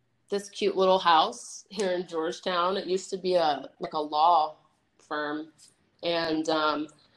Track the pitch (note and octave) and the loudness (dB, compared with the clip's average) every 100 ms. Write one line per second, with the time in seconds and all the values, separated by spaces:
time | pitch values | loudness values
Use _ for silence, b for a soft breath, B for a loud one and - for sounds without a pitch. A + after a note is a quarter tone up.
0 | _ _ - G3+ G3+ - G3+ F3+ F#3+ F#3+ | _ _ -8 -8 -6 -4 -2 2 4 4
1 | F3 D#3+ G3 B3 - - - G3 F#3+ F3+ | 6 4 4 -2 -16 -18 -12 -4 -2 -2
2 | F3+ E3 D#3+ F3+ F#3+ F3+ F3 G3 E3+ F#3 | -4 -4 -4 -4 -4 0 0 0 -2 -4
3 | - F#3+ F#3 F3+ D#3 C#3 - - F3+ D#3 | -4 -6 0 2 2 0 -6 -12 -6 -4
4 | D3+ D3+ E3 E3+ D#3 - _ _ _ _ | -2 2 4 4 2 -4 _ _ _ _
5 | - D3+ D3 D3+ D#3 _ - _ _ - | -10 -6 -4 -6 -10 _ -20 _ _ -8
6 | E3+ E3+ E3 D#3 D#3 D#3+ D3+ D3 D3+ _ | -4 -2 -2 -2 0 0 2 0 -4 _
7 | b | b